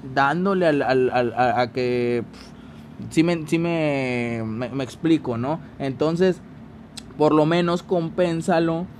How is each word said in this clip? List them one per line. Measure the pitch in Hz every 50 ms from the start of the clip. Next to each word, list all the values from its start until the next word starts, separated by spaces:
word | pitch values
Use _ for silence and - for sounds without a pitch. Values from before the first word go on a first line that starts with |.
| - 135 127
dándole | 123 135 139 151 170 180 196 196 185 180 165
al, | 151 143
al, | 135 113 131 131 127 123
al, | 110 127 123 120 -
a, | - 123 123 107 117
a | 127 117
que, | 110 123 127 123 123 123 120 120 120 120 110 -
pf, | - - - - - - - - - - - - - - - 113
sí | - 165 160
me, | 170 175 165 156 147
sí | 170 165
me, | 170 170 170 165 156 151 143 139 131 127 123 123 120 120 117 117 113
me, | 110 110 110 127 120
me | 127 139 135
explico, | - - - - 165 165 151 - 127 123 113
¿no? | 120 135 156 165 - - - -
Entonces, | 139 135 131 - 147 156 165 170 185 185 175 - - - - - - - - - - - - - - - - -
por | 151 151 147
lo | 156 151
menos | 156 170 175 175 175 170 175
compénsalo | - - 196 175 170 160 - - 180 175 165 165 160 - 180 165 170 165 165 165 180 185 -